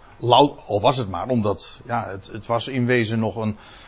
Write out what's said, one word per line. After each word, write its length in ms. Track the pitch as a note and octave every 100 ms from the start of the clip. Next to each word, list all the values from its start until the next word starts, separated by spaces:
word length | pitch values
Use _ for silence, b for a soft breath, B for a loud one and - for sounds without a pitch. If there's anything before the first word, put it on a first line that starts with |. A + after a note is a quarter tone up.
| - -
Lou-, 400 | A#2 B2 D3 - -
al 140 | G2+
was 160 | A#2+ B2+
het 120 | G2
maar, 200 | F2 A2
omdat, 520 | B2 G#2 F#2+ - -
ja, 240 | - A#2 G2
het, 180 | G2 -
het 200 | A2 -
was 220 | A#2 C3
in 180 | C3 A#2+
wezen 320 | B2 A2 A2+
nog 180 | A2 G#2+
een, 200 | G#2+ G2+ B B